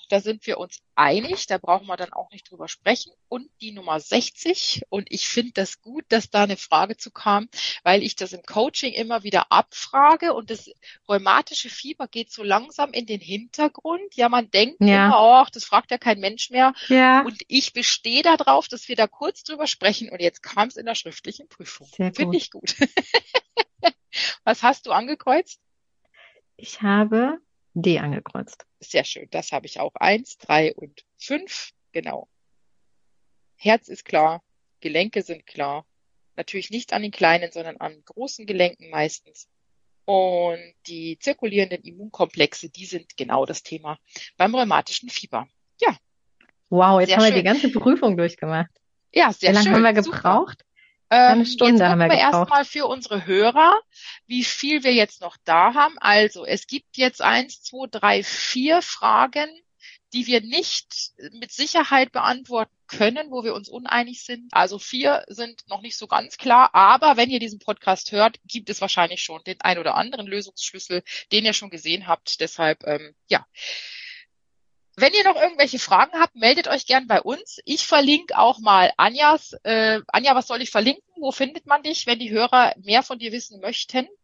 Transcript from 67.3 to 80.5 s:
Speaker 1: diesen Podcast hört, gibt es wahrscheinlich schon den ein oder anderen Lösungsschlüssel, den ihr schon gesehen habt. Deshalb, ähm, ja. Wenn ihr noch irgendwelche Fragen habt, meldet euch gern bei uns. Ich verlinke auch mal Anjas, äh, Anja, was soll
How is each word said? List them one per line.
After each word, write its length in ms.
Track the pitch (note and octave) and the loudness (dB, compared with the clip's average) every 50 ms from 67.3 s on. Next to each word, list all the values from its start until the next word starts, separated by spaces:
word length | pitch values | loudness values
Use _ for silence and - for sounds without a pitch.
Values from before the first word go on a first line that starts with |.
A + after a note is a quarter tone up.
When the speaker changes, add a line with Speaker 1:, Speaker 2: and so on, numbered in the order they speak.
| C4 A#3 | -2 -4
Speaker 1:
diesen 200 | A#3 A3 G#3+ G3+ | -6 -8 -12 -10
Podcast 520 | _ - G#3 - - G3 F#3+ - - - | _ -8 -8 -4 -2 -2 -2 -2 -4 -4
hört, 280 | G#3+ G3+ G#3+ A3+ - - _ | 0 2 2 2 2 -2 _
gibt 260 | - - A3 G3+ - | -14 -12 -12 -10 -10
es 100 | F3 - | -8 -6
wahrscheinlich 400 | G3 G3 - F#3 E3+ E3 F3+ - | -6 -2 0 0 0 0 -2 -6
schon 220 | - - D#3+ D#3+ - | -10 -10 -12 -14 -14
den 180 | F3+ F#3 - | -14 -8 -4
ein 160 | - F3+ F3 | -2 -2 -2
oder 160 | E3+ D#3+ D3+ - | -2 -2 -2 0
anderen 300 | D3+ G3 B3 C4+ A#3 G3+ | 0 -2 -4 -6 -12 -10
Lösungsschlüssel, 760 | G3 G3 G#3 G3+ G3 _ - - - - F#3+ - - F3+ F3+ - - - - - _ | -8 -8 -10 -10 -10 _ -12 -12 -12 -12 -14 -10 -8 -8 -8 -8 -10 -14 -16 -4 _
den 140 | - G#3+ G#3+ | 0 0 2
ihr 80 | A3 - | 0 -2
schon 160 | - G#3 G3 | -4 -6 -10
gesehen 380 | F3 D#3+ D3+ D#3 E3 G3 F#3 | -16 -10 -6 -6 -6 -4 -4
habt. 320 | F3 E3+ - _ - - - | -4 -4 -4 _ -6 -6 -6
Deshalb, 440 | D#3+ - - - E3 D#3 D#3+ - - | -6 -6 -4 -2 -2 -2 -2 -2 -4
ähm, 260 | D#3 D3 D3+ D#3 D3+ _ _ _ | -6 -6 -6 -8 -14 _ _ _
ja. 180 | - F3+ - - _ _ - - - - - - - - - - - - - - _ _ _ _ _ _ _ _ _ _ _ _ _ _ | -2 -2 -2 -2 _ _ -16 -14 -12 -12 -12 -14 -16 -18 -18 -18 -18 -20 -20 -20 _ _ _ _ _ _ _ _ _ _ _ _ _ _
Wenn 180 | F#3 B3 D#4+ F#4+ | 0 0 2 2
ihr 100 | G#4 F#4+ | 2 2
noch 180 | F#4+ E4+ - | 2 2 2
irgendwelche 380 | D#4 F4 E4+ C#4 C#4+ B3+ C4 A#3+ | 0 0 0 0 0 0 -2 -6
Fragen 400 | - - G3 F#3 B3+ - - D#4+ | -2 2 4 4 4 2 0 0
habt, 160 | E4 - _ | -2 -2 _
meldet 320 | A#3 A3 A#3 C#4 C4 - | 2 2 2 2 2 0
euch 180 | - D4 C4 - | -2 -4 -4 -2
gern 220 | - B3 C4 C4 | 0 0 0 0
bei 120 | A3 G#3 F3+ | 0 0 0
uns. 400 | - G3+ C4+ F4 A4+ - - - - | 0 -2 -6 -8 -10 -16 -20 -14 -10
Ich 220 | - C#4+ - - | -8 -6 -6 0
verlinke 500 | - D#4+ D4 C#4 C4+ D4 D#4 F4 - - | 2 4 4 4 4 2 2 0 -2 2
auch 220 | - G#3+ A#3+ B3+ - | 4 4 4 4 2
mal 340 | A3 G#3+ G3 F#3+ F3+ - - | 4 4 6 6 6 4 4
Anjas, 560 | - E3 G#3+ A#3+ C#4+ D4+ D4 D#4 D4+ - - - - - | 2 2 2 2 4 4 4 4 2 0 -8 -20 -10 -6
äh, 360 | G#3+ A3+ A3 A3 A3 A3 G#3+ A3+ - | -2 0 0 2 0 0 -2 -4 -2
Anja, 260 | - A3+ B3 C#4 C4 | -2 0 2 2 2
was 100 | B3+ B3 | 2 0
soll 160 | - | -2